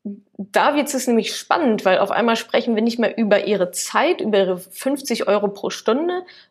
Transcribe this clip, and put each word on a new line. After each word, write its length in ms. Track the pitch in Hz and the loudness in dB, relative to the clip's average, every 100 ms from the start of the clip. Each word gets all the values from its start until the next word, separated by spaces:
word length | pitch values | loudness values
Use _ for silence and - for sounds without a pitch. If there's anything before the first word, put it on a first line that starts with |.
| 202 202 _ - | -14 -14 _ -14
da 380 | 190 196 254 294 | -4 2 2 2
wird's 180 | 285 | -2
es 140 | 262 254 | -2 2
nämlich 260 | 226 - | 2 0
spannend, 500 | - - 349 269 214 | -8 -2 0 2 2
weil 140 | 185 185 | 2 2
auf 140 | 196 | 2
einmal 240 | - 233 226 | 0 0 0
sprechen 400 | - 233 233 214 | 0 0 0 0
wir 60 | |
nicht 180 | 233 233 | 0 0
mehr 180 | 208 - | -2 0
über 280 | 208 202 196 | 2 2 2
ihre 260 | 196 180 | 0 -2
Zeit, 480 | - - 220 302 339 | -4 -4 0 0 0
über 180 | 220 202 | 2 2
ihre 200 | 185 180 | 2 -2
fünfzig 680 | - - 269 277 - 226 - | -6 -6 -4 -4 -4 -2 0
Euro 220 | 202 202 | 2 0
pro 220 | 202 - | -4 -8
Stunde, 520 | - - 262 349 359 359 - _ | -4 -2 0 -2 -4 -8 -20 _